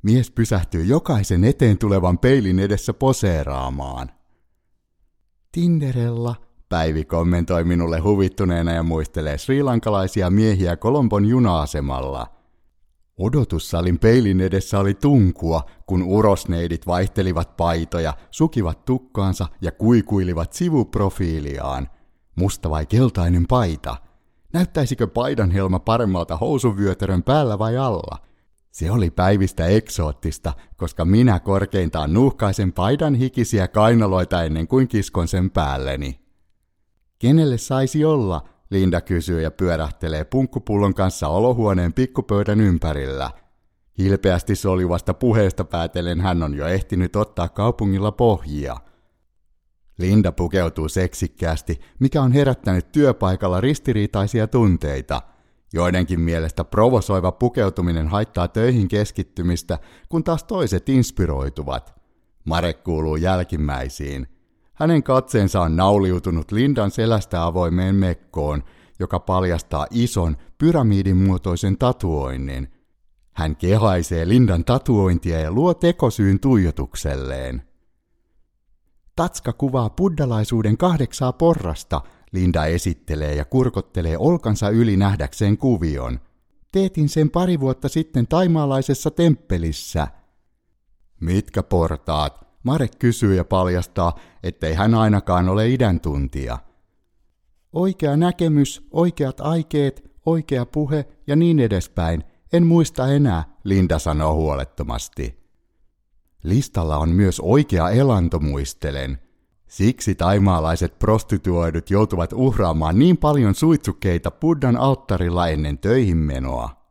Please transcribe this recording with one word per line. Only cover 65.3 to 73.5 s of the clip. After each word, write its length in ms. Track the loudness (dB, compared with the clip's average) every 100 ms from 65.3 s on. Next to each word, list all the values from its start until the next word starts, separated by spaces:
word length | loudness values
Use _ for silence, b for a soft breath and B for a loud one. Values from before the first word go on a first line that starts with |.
| 0 2 2
on 160 | 0 2
nauliutunut 760 | 4 4 2 0 -2 -4 -2
Lindan 380 | 0 0 0 -2
selästä 560 | 0 0 0 -2 -4 -2
avoimeen 480 | 0 0 0 0
mekkoon, 680 | 2 0 -2 _ -6 -4 -4 b b b b
joka 220 | -6 -4
paljastaa 680 | -2 0 0 -2 -4 -6 -4
ison, 460 | -2 0 0 -2 -4 b 0
pyramidin 580 | 2 4 2 2 2 2
muotoisen 640 | 2 2 -2 -2 -2 0
tatuoinnin. 920 | 0 0 -4 -4 -4 -6 -8 -10 -12 -16 _ _ _ _ _
Hän 240 | -6 -4